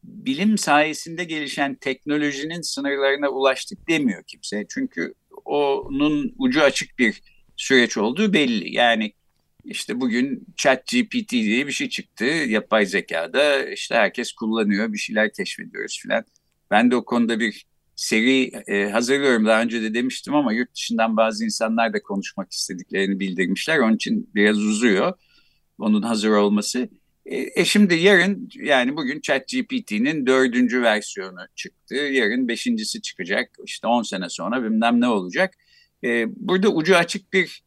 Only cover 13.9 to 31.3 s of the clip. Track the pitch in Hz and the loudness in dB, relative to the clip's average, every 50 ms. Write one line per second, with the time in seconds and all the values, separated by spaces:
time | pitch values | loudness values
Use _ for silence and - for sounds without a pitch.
13.9 | - 117 107 95 - - 120 - - _ 113 110 110 113 110 104 104 98 110 113 | 2 2 2 2 0 -4 -8 -8 -8 _ -4 -4 0 0 0 2 2 0 0 -2
14.9 | 104 101 - - 110 107 107 107 _ - 95 - - - - 104 - 101 107 - | -4 -6 -8 -4 0 0 0 0 _ -6 -8 -8 -8 -12 -14 -14 -12 -12 -10 -10
15.9 | - - - - 104 117 113 _ _ _ _ _ _ _ _ _ 101 107 117 123 | -10 -12 -6 -4 -4 -4 -4 _ _ _ _ _ _ _ _ _ 2 4 4 4
16.9 | 123 123 107 - 120 120 117 110 117 107 117 107 - - - _ _ _ _ _ | 2 0 -2 -2 -2 0 0 0 0 -2 -2 -4 -4 -8 -20 _ _ _ _ _
17.9 | _ - - - 117 110 110 127 131 131 127 123 - 110 104 - 98 101 101 104 | _ -10 -4 0 0 2 4 4 4 2 2 0 -4 -12 -8 -2 0 0 0 2
18.9 | 101 113 120 117 135 139 143 139 127 113 107 107 110 110 113 117 113 120 110 110 | 0 0 2 2 2 2 4 4 4 4 4 4 4 4 2 0 -2 -2 -4 -2
19.9 | 110 117 120 127 - - - 131 139 147 143 117 107 117 123 - _ - - - | -2 -2 -2 -2 -4 -6 -6 -2 0 0 2 0 0 -2 -2 -6 _ -10 -6 -4
20.9 | 120 113 113 113 110 107 113 110 110 104 117 110 104 - 113 110 113 117 117 113 | 0 0 0 2 4 2 2 2 2 -2 -4 -4 -2 -2 -2 -2 0 0 0 0
21.9 | 104 104 _ - 104 98 98 - - - 95 _ - - - - 92 87 87 _ | 0 -4 _ -4 -6 -6 -6 -6 -10 -10 -12 _ -8 -8 -8 -8 -8 -12 -10 _
22.9 | - 95 98 95 98 92 98 95 92 87 92 90 98 - - - 160 156 120 110 | -2 -2 0 0 -2 -2 -4 -4 -2 -2 0 0 -2 -4 -2 0 2 2 4 4
23.9 | 110 107 - - 120 101 - _ _ 104 104 104 107 104 104 107 107 107 120 123 | 2 2 0 -2 -2 -2 -4 _ _ 2 4 4 4 2 0 0 0 2 2 2
24.9 | 95 95 127 175 190 _ _ _ _ _ _ _ _ _ _ _ _ - 107 107 | 4 4 2 0 -2 _ _ _ _ _ _ _ _ _ _ _ _ -6 -2 0
25.9 | 107 107 98 117 117 107 104 107 107 107 104 101 104 104 101 - - 123 123 - | 0 0 0 -2 -2 0 2 4 4 4 4 4 4 2 0 0 -4 -4 -4 -4
26.9 | - _ _ _ _ _ _ - - - - - - - 175 - - 208 208 185 | -8 _ _ _ _ _ _ -8 -6 -6 -6 -4 0 0 0 2 6 4 6 6
27.9 | 175 165 170 196 202 180 170 196 202 185 - - - - - 143 143 127 123 127 | 4 4 6 6 6 6 4 2 0 -4 -8 -14 -14 -8 0 2 2 4 4 0
28.9 | 143 160 147 123 143 156 - - 139 135 - - 123 131 123 _ 135 127 107 - | -2 -4 -4 -6 -6 -6 -2 -2 -2 -2 -2 -4 -4 -4 -4 _ -6 -6 -4 -4
29.9 | 104 104 120 143 160 156 127 120 139 131 131 127 117 123 123 117 120 127 120 117 | -2 -2 0 0 0 0 0 2 4 4 4 4 4 2 2 2 2 2 2 2
30.9 | 107 107 101 - - 98 92 95 | 2 0 -2 -6 -10 -10 -12 -12